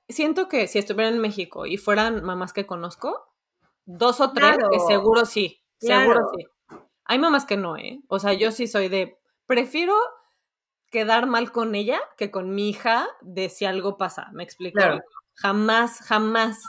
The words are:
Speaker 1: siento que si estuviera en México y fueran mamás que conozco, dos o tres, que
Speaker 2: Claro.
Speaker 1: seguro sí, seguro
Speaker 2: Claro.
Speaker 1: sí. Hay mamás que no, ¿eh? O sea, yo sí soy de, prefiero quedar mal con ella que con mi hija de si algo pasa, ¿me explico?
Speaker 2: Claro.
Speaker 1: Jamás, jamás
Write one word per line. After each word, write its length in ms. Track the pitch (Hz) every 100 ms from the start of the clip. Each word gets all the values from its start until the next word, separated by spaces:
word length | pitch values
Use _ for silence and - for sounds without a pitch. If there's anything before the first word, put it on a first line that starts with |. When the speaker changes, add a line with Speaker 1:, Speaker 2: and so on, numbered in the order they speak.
| -
Speaker 1:
siento 400 | 254 311 320 370
que 180 | 277 190
si 100 | 202
estuviera 300 | 202 202 226
en 80 | 233
México 460 | 220 208 175 - -
y 100 | 196
fueran 440 | - 208 226 220
mamás 280 | 185 180 185
que 140 | - 196
conozco, 680 | 175 175 - 269 427 - _ _ _ _ _ -
dos 340 | 175 240 240
o 120 | 269
tres, 180 | 277 294 302 233
que 80 | 277
Speaker 2:
Claro. 20 |
Speaker 1:
seguro 440 | - 202 208 - 226
sí, 360 | 214 180 - _ _
seguro 420 | 233 254 - 233
Speaker 2:
Claro. 100 | - -
Speaker 1:
sí. 80 | - _ _ - - _
Hay 140 | - 254
mamás 260 | 330 285 269
que 100 | 202
no, 200 | 180 156
¿eh? 240 | - 269 -
O 100 | 190
sea, 120 | 202
yo 180 | 196 220
sí 140 | 220 233
soy 200 | 208 190
de, 300 | 190 180 - _ _ -
prefiero 480 | 247 254 311 349 415 494 - _ _ _ _ _ _ _
quedar 360 | 226 220 226 254
mal 260 | 233 233
con 220 | 233 226
ella 240 | 208 208 320 571 -
que 140 | 202
con 240 | 196 185
mi 140 | 196 208
hija 360 | 208 240 233 392 -
de 260 | 196 185 185
si 140 | - 196
algo 300 | 190 190 196
pasa, 300 | 185 - -
¿me 100 | -
explico? 340 | 175 - 180 202
Speaker 2:
Claro. 200 | 180 151 - - -
Speaker 1:
Jamás, 640 | _ 196 208 220 226 233 -
jamás 600 | - 220 220 226 226 214